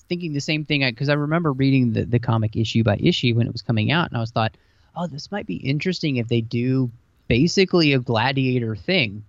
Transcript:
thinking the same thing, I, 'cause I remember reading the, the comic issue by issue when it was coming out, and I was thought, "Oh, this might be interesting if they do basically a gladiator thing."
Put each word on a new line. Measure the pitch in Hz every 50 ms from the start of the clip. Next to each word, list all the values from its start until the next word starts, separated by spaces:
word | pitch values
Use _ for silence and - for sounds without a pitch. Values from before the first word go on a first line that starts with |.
| _ -
thinking | 180 175 180 160 147
the | 139
same | - - 156 156 151
thing, | - 151 139 135
I, | 127
'cause | 113 - 139 139
I | 147
remember | 147 147 147 160 170 170 151
reading | 131 131 135 135 135 135 123 117 110
the, | 110 107
the | 110 120 117
comic | 113 - 113 110 107 107 -
issue | 110 110 - - 113 113
by | 113 101 92
issue | - - - - - 123 113
when | 117 113 -
it |
was | 113 117 -
coming | - 120 110 107 113
out, | 143 175 165 -
and | - 120
I |
was | 113 113
thought, | - 120 110 110 - _ _ _ _ _ _ _ -
"Oh, | 165 180 160
this | 135 151 - -
might | 196 208 - -
be | 180 -
interesting | - 135 143 147 - 185 175 - - 156 135 123
if | 113 113
they | 123 117
do | 113 117 - 120 120 127 131 131 127 120 - - _ _ _ _ _ -
basically | 120 120 175 175 - 196 190 180 - 175 160 147 139
a | 131
gladiator | 120 - 117 107 117 135 139 139 131 131 123 127 117 110 110
thing." | 98 - - 190 180 123 104 98 107 107